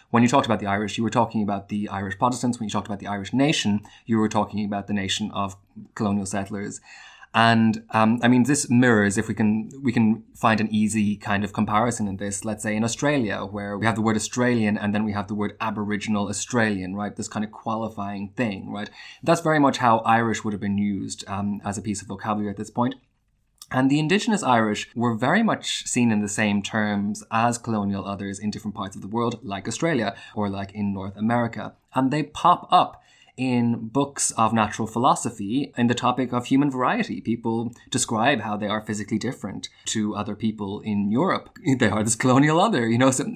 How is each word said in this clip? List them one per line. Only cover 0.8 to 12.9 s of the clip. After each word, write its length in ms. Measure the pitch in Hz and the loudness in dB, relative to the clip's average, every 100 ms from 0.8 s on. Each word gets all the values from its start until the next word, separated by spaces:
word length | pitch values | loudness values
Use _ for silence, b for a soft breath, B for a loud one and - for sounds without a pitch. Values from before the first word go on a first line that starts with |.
| 104 113 | -2 -2
you 60 | |
were 80 | 110 | 0
talking 300 | 123 113 110 | 2 0 0
about 260 | 104 98 - | -2 -4 -4
the 180 | 104 104 | -6 -6
Irish 280 | 98 98 95 | -6 -6 -2
Protestants. 420 | 123 123 123 120 | -2 0 -2 -2
When 80 | 104 | -4
you 40 | |
talked 160 | 104 98 | -4 -6
about 120 | 104 | -8
the 80 | 95 101 | -6 -8
Irish 160 | 95 | -2
nation, 480 | 120 143 156 107 101 - B B | 2 2 2 2 0 -2 B B
you 100 | 113 | 0
were 120 | 107 | 2
talking 360 | 110 101 104 104 | 0 -2 -2 -4
about 220 | 101 98 | -6 -4
the 60 | |
nation 380 | 104 95 - 104 | -4 -2 -4 -4
of 240 | 104 98 98 _ - - - | -4 -6 -8 _ -20 -14 -4
colonial 300 | 107 101 95 | 0 0 -2
settlers. 560 | 104 95 104 104 - B B B B B | -4 -6 -8 -8 -12 B B B B B
And, 500 | - 113 113 113 110 - | 4 6 6 6 2 0
um, 280 | 110 110 120 | 2 4 4
I 40 | 123 | 6
mean, 160 | 123 | 6
this 260 | 123 147 - | 4 2 2
mirrors, 480 | 120 127 110 101 104 | 6 6 6 6 2
if 100 | 107 | 0
we 40 | 104 | 0
can, 360 | 110 110 110 135 | 2 2 -2 -4
we 120 | 139 | 0
can 300 | 117 110 113 - - | 4 4 2 -2 -2
find 240 | 117 110 | 2 2
an 80 | 107 | 2
easy 460 | 107 107 107 104 101 | 2 2 2 0 0
kind 280 | - 101 104 | -2 -2 -2
of 80 | |
comparison 540 | - 104 107 120 110 104 | -2 0 2 0 0 -4
in 100 | 95 | -4
this, 260 | 101 95 | -6 -6
let's 200 | 110 104 | -6 -6
say 120 | 110 107 | -4 -2
in 80 | |
Australia, 640 | 113 | -2